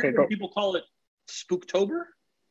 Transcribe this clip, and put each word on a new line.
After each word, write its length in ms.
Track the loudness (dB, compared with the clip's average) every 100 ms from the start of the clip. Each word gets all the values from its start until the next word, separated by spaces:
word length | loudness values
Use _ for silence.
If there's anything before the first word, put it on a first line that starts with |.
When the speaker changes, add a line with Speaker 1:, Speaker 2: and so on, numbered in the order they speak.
Speaker 1:
okay, 40 | 2
Speaker 2:
when 80 | 4
Speaker 1:
go. 100 | 2
Speaker 2:
people 220 | 0 -4
call 260 | -2 0 -2
it 80 | -6 _ _ _ -18
Spooktober, 760 | -16 -6 -6 -2 0 0 -2 -8 _ _ _ _